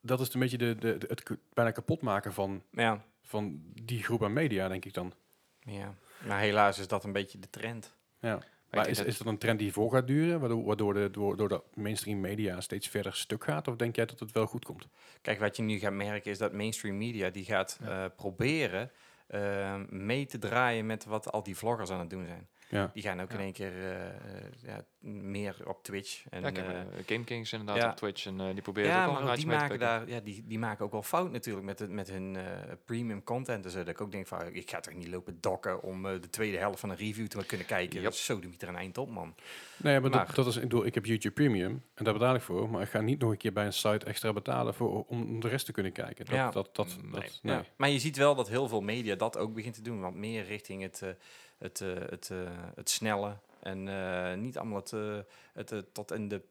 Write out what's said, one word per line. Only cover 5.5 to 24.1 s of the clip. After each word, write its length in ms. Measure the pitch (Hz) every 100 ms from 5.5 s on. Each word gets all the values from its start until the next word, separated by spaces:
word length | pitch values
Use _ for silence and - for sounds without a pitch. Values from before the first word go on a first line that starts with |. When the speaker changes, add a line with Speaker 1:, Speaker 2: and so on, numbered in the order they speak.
| _
Speaker 2:
Ja. 340 | - 101 98 92 - - -
Maar 120 | 101
helaas 380 | 107 104 101 98
is 100 | 95
dat 160 | 104
een 80 | 104
beetje 260 | 98 98 104
de 120 | 92
trend. 440 | - 110 117 110 _ _ _
Speaker 1:
Ja. 80 | 117
Speaker 3:
Maar 500 | 107 - _ _ -
Speaker 1:
Maar 40 |
Speaker 3:
ik 60 | 104
Speaker 1:
is, 60 | 104
Speaker 3:
denk 120 | 104
dat 100 | 120
Speaker 1:
is 60 |
dat 80 | 113
een 60 | 107
trend 200 | 113 110
die 140 | 104
voor 180 | 95 113
gaat 160 | 131 127
duren, 340 | 143 165 170
waardoor, 240 | 131 117
waardoor 300 | 107 104 104
de, 160 | 101 101
door, 260 | 95 101 95
door 120 | 104
de 140 | 92 -
mainstream 460 | - 104 107 - 104
media 400 | 95 104 104 90
steeds 280 | - 98 -
verder 260 | 104 98
stuk 300 | - - 107
gaat? 240 | - 151 156
Of 80 | 113
denk 200 | 120 117
jij 100 | 113
dat 140 | -
het 120 | 110
wel 140 | 113 110
goed 180 | -
komt? 240 | - 92 - _ - -
Speaker 2:
Kijk, 160 | - 107
wat 180 | 104 -
je 60 |
nu 160 | 110 104
gaat 140 | 101
merken 380 | 98 101 104 104
is 80 | 98
dat 140 | 104
mainstream 460 | 101 104 110 107 98
media 320 | 113 113 95
die 140 | 95
gaat, 340 | 95 104 95 -
Speaker 1:
Ja. 220 | 110 95
Speaker 2:
eh, 60 | 95 -
proberen, 720 | 101 90 120 160 123 92 123 - - - _
eh, 480 | 101 101 98 98 98 98
mee 380 | 95 101 127 139
te 120 | 120
draaien 480 | 107 113 123 117 110
met 180 | 110
wat 280 | - 107 -
al 100 | -
die 140 | 98 92
vloggers 340 | 110 117 92
aan 100 | 92
het 100 | 85
doen 160 | 92 87
zijn. 220 | 87 95 _ -
Speaker 1:
Ja. 220 | 101 98
Speaker 2:
Die 80 | 104
gaan 180 | 104 90
ook 100 | 95
Speaker 3:
Ja. 40 | 98
Speaker 2:
in 40 |
één 100 | 98
keer, 200 | 92 98
eh, 340 | 92 95 92
eh, 60 | 90